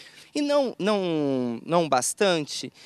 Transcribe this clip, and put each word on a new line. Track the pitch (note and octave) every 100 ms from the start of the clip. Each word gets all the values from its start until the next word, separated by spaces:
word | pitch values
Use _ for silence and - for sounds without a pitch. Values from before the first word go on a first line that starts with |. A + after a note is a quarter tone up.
| - - - D4+
E |
não, | C#4+ C#4+ B3+ -
não, | F#3+ G3+ F3+ D#3 C#3+ C3 B2 A2+
não | - E3+ D#3+
bastante, | B2+ - - G3+ E3 C#3+ - B2+ -